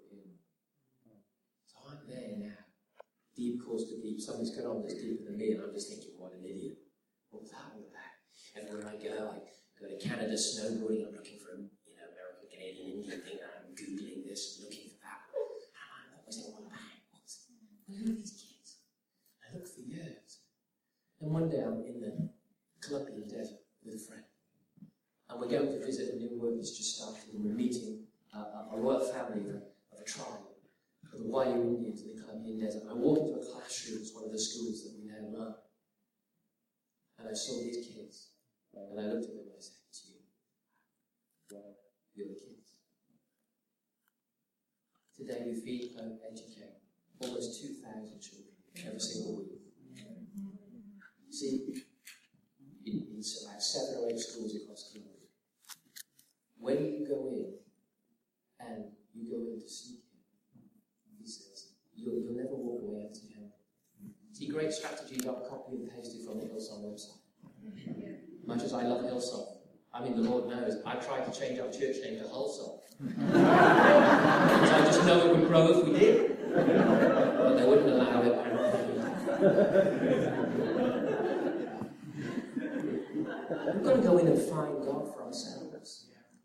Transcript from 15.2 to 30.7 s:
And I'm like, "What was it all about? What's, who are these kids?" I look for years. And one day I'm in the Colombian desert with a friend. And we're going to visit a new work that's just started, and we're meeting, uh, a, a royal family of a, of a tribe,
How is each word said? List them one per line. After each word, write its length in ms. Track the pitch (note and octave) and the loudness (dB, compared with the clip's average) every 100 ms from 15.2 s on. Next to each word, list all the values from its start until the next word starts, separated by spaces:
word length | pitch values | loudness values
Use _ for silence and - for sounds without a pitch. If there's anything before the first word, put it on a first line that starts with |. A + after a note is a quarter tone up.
| - | -10
And 0 | |
I'm 640 | - - - - - - - | -6 -6 -10 -18 -20 -20 -20
like, 140 | - - | -20 -20
"What 80 | - | -18
was 100 | A3+ | -16
it 80 | - | -16
all 140 | A3 G#3 | -18 -20
about? 340 | A3 A3+ - _ | -20 -20 -20 _
What's, 340 | _ - - _ _ _ _ - | _ -20 -20 _ _ _ _ -18
who 60 | G3 A3+ | -6 -4
are 40 | A3 | -4
these 160 | - - | -8 -18
kids?" 460 | - _ - - _ _ _ _ _ _ | -20 _ -20 -20 _ _ _ _ _ _
I 140 | - F3+ | -20 -18
look 100 | - | -16
for 140 | - | -16
years. 600 | - E3+ D#3+ - - - _ _ _ _ _ _ _ _ | -14 -12 -14 -16 -20 -20 _ _ _ _ _ _ _ _
And 100 | D3+ | -4
one 160 | D#3+ E3 | 0 0
day 140 | - | -2
I'm 180 | - - - | -4 -6 -8
in 140 | - | -10
the 280 | G#2+ - - - _ _ _ _ | -8 -6 -8 -10 _ _ _ _
Colombian 460 | C#3+ C#3 - G#2+ G#2 | -8 -8 -8 -12 -12
desert 320 | A2+ G#2+ G#2 _ _ | -10 -12 -14 _ _
with 100 | A2 | -18
a 40 | G#2+ | -16
friend. 260 | - A2 - _ _ _ _ _ - _ _ _ - | -16 -20 -20 _ _ _ _ _ -20 _ _ _ -18
And 100 | A#2+ | -10
we're 80 | B2 | -2
going 240 | C#3+ C#3 | 0 0
to 60 | - C3+ | -2 -6
visit 260 | - - | -6 -6
a 40 | A2+ | -6
new 180 | A#2 A#2+ | -8 -6
work 200 | A#2 A#2 | -4 -4
that's 200 | - - | -6 -8
just 200 | - - | -8 -8
started, 260 | G#3+ - G#3+ | -12 -14 -14
and 120 | G#3+ | -6
we're 100 | G#3 | -4
meeting, 500 | A#3 - A#3 G#3+ G#3+ - _ _ | -2 -2 -4 -8 -12 -16 _ _
uh, 340 | G#2 G#2+ G#2+ - | -16 -14 -14 -10
a, 0 | |
a 20 | A2 | -2
royal 240 | B2+ C3 | 0 0
family 480 | - - - G#2 G2 | -2 -4 -6 -8 -8
of 60 | |
a, 80 | G2+ - _ _ | -10 -14 _ _
of 60 | - | -20
a 40 | |
tribe, 400 | - - - - - - _ | -16 -14 -14 -16 -18 -20 _